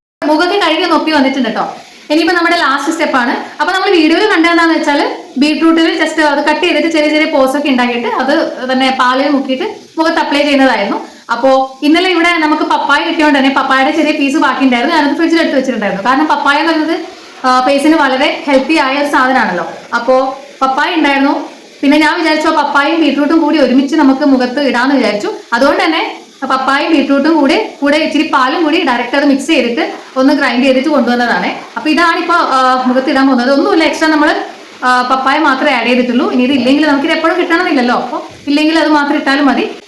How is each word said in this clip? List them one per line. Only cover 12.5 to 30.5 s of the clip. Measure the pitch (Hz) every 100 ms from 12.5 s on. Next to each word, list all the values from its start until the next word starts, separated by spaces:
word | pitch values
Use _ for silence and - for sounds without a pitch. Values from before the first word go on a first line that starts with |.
| 302
പപ്പായ | 330 302 277 285 330
കിട്ടിയോണ്ട് | 330 302 277
തന്നെ | 269 277
പപ്പായയുടെ | 262 269 269 311
ചെറിയ | 302 294
പീസ് | 277 294 277
ബാക്കി | 254
ഉണ്ടായിരുന്നു, | 269 240 294 320
ഞാനത് | 285 -
ഫ്രിഡ്ജിൽ | 330 330
എടുത്ത് | 311 285
വെച്ചിട്ടുണ്ടായിരുന്നു. | 262 220 202 185 233
കാരണം | 269 311
പപ്പായ | 285 - 294
എന്ന് | 330
പറയുന്നത്, | 320 302 339 - - - - 262
ആ, | 254 254
ഫേസിന് | 277 302 320
വളരെ | 277 254 311 330 -
ഹെൽത്തി | 269 269 320 262
ആയ | 285
ഒരു | 285 -
സാധനമാണല്ലോ. | 262 262 208 175 165 - -
അപ്പോ | 233 - 254 269 - - -
പപ്പായ | 262 269 320
ഉണ്ടായിരുന്നു. | 339 285 269 277 320 - - - -
പിന്നെ | 285 302
ഞാൻ | 302 339
വിചാരിച്ചു | 320 311 311
ആ | 311
പപ്പായയും | 277 277 294 330
ബീട്രൂട്ടും | 294 285 285 330
കൂടി | 330 320
ഒരുമിച്ച് | 254 262 277 311
നമുക്ക് | 269 262 294
മുഖത്ത് | 254 247 285 277
ഇടാന്ന് | 233 262
വിചാരിച്ചു. | 269 208 202 370 - -
അതുകൊണ്ട് | 233 277 359
തന്നെ | 349 320 415 - - - 262
പപ്പായയും | 262 269 277 330
ബീട്രൂട്ടും | 302 262 277 311 320
കൂടി | 269 392 - -
കൂടെ | 285 302
ഇച്ചിരി | 311 294 311
പാലും | 285 254 359
കൂടി | 311 330 277
ഡയറക്റ്റ് | 240 233 302
അത് |
മിക്സ് | 285 262 -
ചെയ്തിട്ട് | 302 233 240 320 - - 262
ഒന്ന് | 269 285
ഗ്രൈൻഡ് | 269